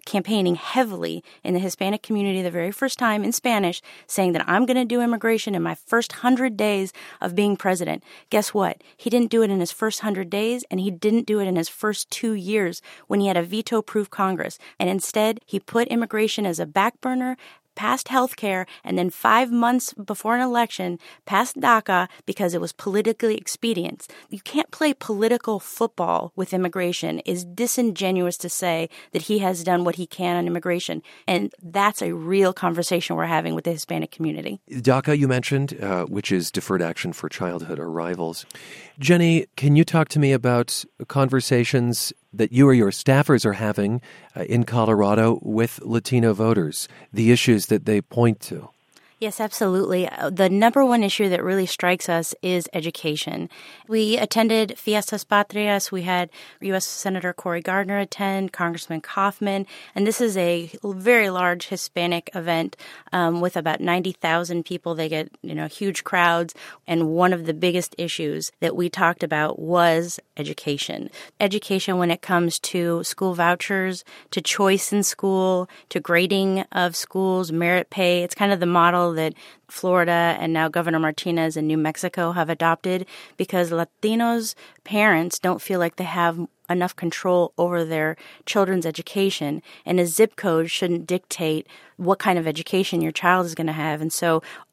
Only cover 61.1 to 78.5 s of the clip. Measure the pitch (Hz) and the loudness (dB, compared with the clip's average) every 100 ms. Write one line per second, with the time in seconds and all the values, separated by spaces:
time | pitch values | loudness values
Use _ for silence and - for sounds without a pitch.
61.1 | 240 202 185 180 175 - 185 - - 175 | 4 4 0 0 -2 -4 -8 -6 -4 -2
62.1 | 170 - 185 165 165 165 - - - - | -2 -4 -6 -2 0 -2 -8 -18 -20 -4
63.1 | 180 170 170 180 175 160 156 175 175 185 | 0 2 2 0 0 -2 -2 0 0 -2
64.1 | 180 165 165 170 170 160 175 170 160 156 | -2 0 0 0 -4 -4 -6 -4 -4 -2
65.1 | 156 156 - - 156 156 - 196 - - | -4 -6 -10 -10 -8 -8 -4 -4 -4 -2
66.1 | 185 175 170 170 - - - - 165 160 | 2 2 2 -2 -8 -20 -18 -2 0 2
67.1 | 165 180 180 160 156 180 175 170 - 175 | 4 2 2 -2 0 0 0 -4 -6 -6
68.1 | - 151 156 160 - 165 - 175 190 170 | -4 -4 -4 -8 -4 -4 -2 -2 2 0
69.1 | 170 165 151 151 - 160 175 170 165 175 | 0 -2 0 -2 -2 0 4 4 4 0
70.1 | - - - 147 156 - 143 - - - | -8 -12 -10 -8 -6 -4 -4 -6 -8 -10
71.1 | - - - 208 202 - 190 - 180 175 | -14 -20 -2 -2 0 -2 -2 0 2 2
72.1 | 165 - 180 170 - - 180 170 170 - | 0 0 2 2 0 -4 -2 0 -2 -4
73.1 | - 190 175 170 175 - 196 190 180 - | -2 -2 2 2 2 0 -2 -2 -4 -12
74.1 | - - - - - 196 190 - 208 196 | -20 -8 -6 -2 2 4 2 2 0 0
75.1 | - 196 190 185 185 180 - _ - 147 | -2 0 2 2 0 -2 -12 _ -6 0
76.1 | 170 180 196 190 190 - - 180 165 - | 2 4 2 2 0 -2 0 0 -2 -6
77.1 | 190 190 185 175 160 170 180 - - 180 | -2 0 0 0 0 2 2 0 0 2
78.1 | 175 175 - 202 | 2 0 0 0